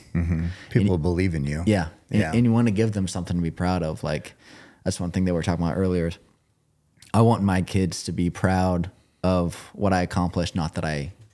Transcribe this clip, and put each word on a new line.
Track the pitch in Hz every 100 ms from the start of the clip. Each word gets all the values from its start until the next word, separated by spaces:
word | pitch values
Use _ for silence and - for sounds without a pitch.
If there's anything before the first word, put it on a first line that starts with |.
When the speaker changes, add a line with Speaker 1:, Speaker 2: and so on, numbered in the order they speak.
| -
Speaker 1:
Mm-hmm. | 85 85 82 85 90 -
People | - 101
Speaker 2:
And | 90
Speaker 1:
believe | 78 87 95
in | 82
you. | 69 76 90
Speaker 2:
Yeah. | 104 78 - -
And, | 107
Speaker 1:
Yeah. | 80
Speaker 2:
and | 113
you | 120
wanna | 113 120
give | 98 113
them | 104 92
something | 95 87 87
to |
be | 82
proud | - 90 90
of. | 80 78
Like, | 78 76 - - - - - -
that's | - -
one | 87
thing | 87
that | 92
we | 85
were |
talking | 80 82
about | 85 80
earlier. | 92 90 82
Is | - _ _ _ _ _ _ _ _ -
I | 104
want | 117 110
my | 98 92
kids | 87 98 92 -
to | -
be | 87 87
proud | - 95 92 92 90 87 - _ _
of | 90 92 85 - -
what | - 98
I | 92
accomplished, | 87 - 90 90 85
not | - 78
that | -
I | 80 73 71 - -